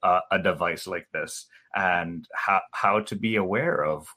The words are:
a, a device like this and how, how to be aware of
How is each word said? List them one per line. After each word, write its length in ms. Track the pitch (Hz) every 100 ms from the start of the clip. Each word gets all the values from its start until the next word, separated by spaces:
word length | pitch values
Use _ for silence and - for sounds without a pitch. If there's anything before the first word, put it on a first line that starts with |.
a, 180 | 92 90 -
a 60 | 95
device 480 | 92 80 85 80 -
like 220 | 87 -
this 340 | 78 76 - - - _
and 520 | 98 95 87 85 82 -
how, 280 | - - 95 -
how 280 | - 101 107
to 140 | 107
be 220 | 101 110 110
aware 480 | 92 107 165 -
of 280 | 76 76 -